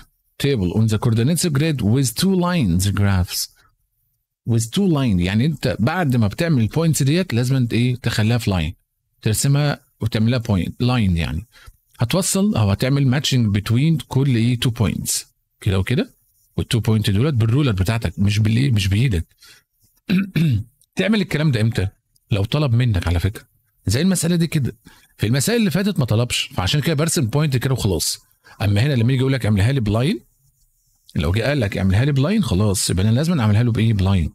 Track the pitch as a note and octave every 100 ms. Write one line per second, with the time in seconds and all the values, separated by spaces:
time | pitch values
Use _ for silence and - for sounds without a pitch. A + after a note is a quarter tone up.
0 | - _ _ - C#3+ B2+ F2+ G#2 A2 G#2+
1 | A#2+ A2+ B2 F3 F3+ C3+ D#3+ C3+ G2 C3
2 | C3 - F#3+ F#3 F3 F3+ G#2 F2 G2 F#2
3 | G2+ F#2+ F2+ - - _ _ _ _ _
4 | _ _ _ _ - A2+ A2+ F#3 G3 C#3+
5 | B2+ F2+ F2+ G#2 D3+ - B2 - A#2+ F3+
6 | D3+ B2 G#2 - E3+ C3+ A2 D3+ E3 -
7 | C#3 E3+ F#3 A2 B2+ C3+ A#2+ A2+ B2 A#2+
8 | A#2+ A2+ A2 A#2+ G#2 F#2 D#2 - _ _
9 | _ _ A2 G#2 C#3 C#3+ D3 - _ _
10 | A2+ A2 A2 B2+ A2+ F#2+ - - B2 B2+
11 | G2 E2 C2+ D#2 - - - _ _ -
12 | A#2 F3 F3+ F#3+ G#3 G#2+ G2+ G2 C3 C#3
13 | C3+ B2 - B2+ G#2+ G2+ G2+ A#2 D#3+ D#3+
14 | - C3 C#3 A#2 A#2 A#2+ B2+ A2+ F#2+ -
15 | - - - _ _ _ G#2 F#2+ F#2 C3+
16 | C4+ _ _ _ _ - - A#2 A2+ A2
17 | G#2 G2 D3+ B2 A2+ C3 C#3 F#2 F#2+ A2+
18 | F2 - G2+ G#2 G#2+ A2+ C#3 G#2+ G2+ G2+
19 | C3+ F2 - _ - - _ _ _ _
20 | - F3+ G3 D3+ D#3+ G#2+ - _ _ -
21 | F#3+ A3 F3+ D3 D#3 A2 A2 A2 F#2 -
22 | _ _ _ G2 G2+ D3 D3 A#2 B2 F#2
23 | E2 F2 F#2+ - - _ _ _ - A#2
24 | F#3 F3 E3 F3 E3 D#3+ A2+ - - -
25 | _ - G#2 C3+ G3 A#3 G3+ D#3+ G#3 F3+
26 | A#2+ A2 B2 - - - F2+ D3+ E3+ C#3+
27 | D#3+ F3+ A2 C#3+ D#3 B2+ C3 B2+ G#2 E2
28 | - - _ _ - - G2+ G2+ C#3 B2+
29 | B2 C3 C3 C3+ G#2+ G#2 G#2+ C#3 G#2+ A2
30 | C#3 C#4+ - _ _ _ _ _ _ _
31 | _ - D#2 G#2 A2+ D3 G2+ F#2 F#2+ G2
32 | C#3+ C3+ D3 A3 - F2+ G#2+ F#2 - F2
33 | G#2+ A#2+ D#3+ E3+ G#2+ G#2 A#2+ A2 A2+ G2+
34 | F#2+ G2 D2